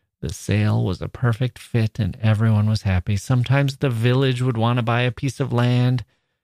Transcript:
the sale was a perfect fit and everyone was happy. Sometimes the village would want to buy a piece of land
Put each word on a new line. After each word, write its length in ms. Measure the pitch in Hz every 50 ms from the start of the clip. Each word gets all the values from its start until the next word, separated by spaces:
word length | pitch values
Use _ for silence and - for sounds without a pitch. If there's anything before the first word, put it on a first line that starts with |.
| _ _ _ _
the 120 | - - -
sale 520 | - - - 104 107 104 107 110 113 117
was 160 | 101 87 -
a 80 | - 95
perfect 500 | - - 123 120 113 - 131 123 - -
fit 400 | - - - 120 110 110 - -
and 180 | 107 87 - -
everyone 480 | 110 110 107 101 113 113 107 104 107 110
was 140 | 110 - -
happy. 340 | 101 92 90 - - 101
Sometimes 580 | 98 - - 131 123 120 - 135 139 143 135 139
the 140 | - 147 135
village 520 | 120 113 113 123 123 131 139 131 127 123
would 140 | 127 131 117
want 220 | 110 113 117 123
to 60 | 127 113
buy 180 | 120 117 120
a 100 | 123 123
piece 300 | - - 143 135 - -
of 100 | 135 120
land 540 | 120 120 120 123 123 123 123 123 127 120 - - _ _ _ _ _ _